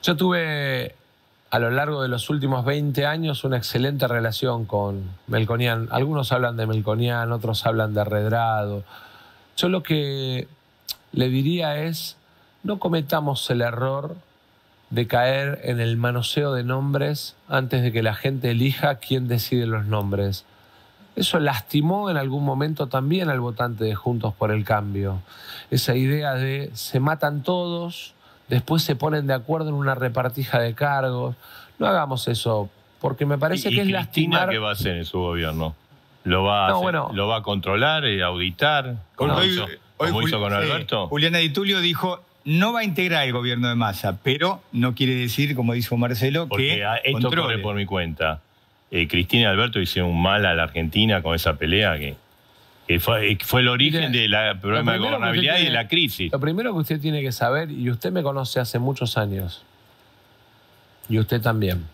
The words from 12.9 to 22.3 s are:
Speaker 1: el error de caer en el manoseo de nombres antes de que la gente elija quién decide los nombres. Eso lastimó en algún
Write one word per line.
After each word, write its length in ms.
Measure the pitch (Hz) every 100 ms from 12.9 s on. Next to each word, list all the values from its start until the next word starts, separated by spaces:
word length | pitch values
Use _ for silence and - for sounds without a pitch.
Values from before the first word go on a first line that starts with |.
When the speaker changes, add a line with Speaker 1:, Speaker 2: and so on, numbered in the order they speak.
| 165 139 165 147 131 -
Speaker 1:
el 120 | 120
error 540 | 120 117 131 135 147 170 - _ _ _ _ _ _
de 180 | 117 113
caer 520 | 120 123 135 143 143
en 160 | - 120
el 160 | 117 117
manoseo 560 | 120 123 117 - 143
de 80 | 131
nombres 720 | 120 131 139 139 143 151 - - -
antes 340 | 135 131 127
de 80 | 123
que 120 | 113
la 100 | 110
gente 380 | 107 135 135 120
elija 440 | 117 135 131 143 135
quién 300 | - 131 123
decide 400 | 120 - 123 117
los 200 | 110 104
nombres. 580 | 107 98 98 98 98 - - - - - _ - -
Eso 240 | 190 170
lastimó 680 | 147 123 - 147 151 196 202
en 80 | 156
algún 260 | 135